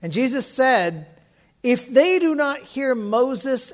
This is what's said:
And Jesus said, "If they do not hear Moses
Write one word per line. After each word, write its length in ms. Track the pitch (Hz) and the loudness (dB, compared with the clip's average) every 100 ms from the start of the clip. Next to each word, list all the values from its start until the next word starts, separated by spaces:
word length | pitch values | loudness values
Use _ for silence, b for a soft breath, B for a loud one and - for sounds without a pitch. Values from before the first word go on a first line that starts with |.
And 100 | 170 | -8
Jesus 340 | 165 254 262 - | -2 -2 -2 -4
said, 600 | - 262 240 175 160 156 - b b b _ | 0 2 4 0 -4 -12 -20 b b b _
"If 260 | 247 247 - | 0 0 2
they 300 | 254 349 370 | 4 4 4
do 160 | 330 | 2
not 260 | 294 285 277 | 0 -2 -4
hear 340 | - 262 269 | -8 -4 -2
Moses 760 | 240 208 220 254 247 269 254 - | -2 0 0 0 -2 -4 -4 -6